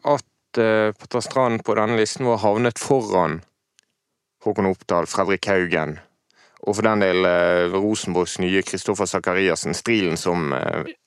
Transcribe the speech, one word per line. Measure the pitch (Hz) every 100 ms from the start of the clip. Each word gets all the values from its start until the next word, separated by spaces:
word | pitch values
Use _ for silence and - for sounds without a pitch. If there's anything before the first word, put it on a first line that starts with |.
at, | - 143 - _ _ -
eh, | 113 110 107
Petter | 104 - 123
Strand | - - 127 113
på | - 107
denne | 107 117
listen | 107 - 127
var | 113
havnet | 104 104 120 -
foran | - 135 107 95 82 80 - _ _ _ _ _ _ _ _ _
Håkon | - 107 98
Oppdal, | 92 - 87 80
Fredrik | - 95 98 -
Haugen, | 95 90 82 76 76 - _ _ _ _ _ -
og | 104
for |
den | 110 107
del, | 95 92
eh, | 92 87 87 90 87
Rosenborgs | 95 104 107 - 90 87 -
nye | 92 95
Kristoffer | 92 95 - 98 98
Zachariasen, | 95 92 92 95 80 -
Strilen, | - - 113 90 82
som, | - 87 76
eh, | 65 - - - -